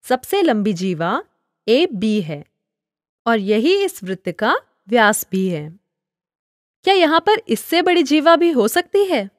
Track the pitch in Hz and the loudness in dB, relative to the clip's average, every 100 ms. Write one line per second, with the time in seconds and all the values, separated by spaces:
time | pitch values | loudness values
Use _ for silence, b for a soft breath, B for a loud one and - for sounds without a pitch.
0 | - 254 - 392 339 220 208 175 190 165 | -4 -4 -2 0 0 0 -2 -4 -4 -4
1 | 170 240 415 _ _ _ - 240 359 214 | -4 -4 -8 _ _ _ 0 0 0 -2
2 | 220 214 165 147 147 _ _ _ _ _ | -2 -2 -4 -10 -14 _ _ _ _ _
3 | _ _ - 226 196 214 262 392 392 - | _ _ -2 -2 0 0 2 0 -2 -6
4 | 185 190 - 170 220 403 _ _ - 233 | -10 -8 -8 -4 -2 -2 _ _ -2 2
5 | 208 214 - 190 190 165 151 175 _ _ | 2 2 -4 -4 -2 -4 -10 -16 _ _
6 | _ _ _ _ _ _ _ _ - 392 | _ _ _ _ _ _ _ _ 0 2
7 | 320 320 330 427 - 220 - 330 359 349 | 4 2 2 0 0 -6 0 0 2 2
8 | 277 302 302 330 339 277 320 359 349 392 | 2 2 4 4 4 2 0 0 -2 0
9 | 392 294 196 | 0 0 -4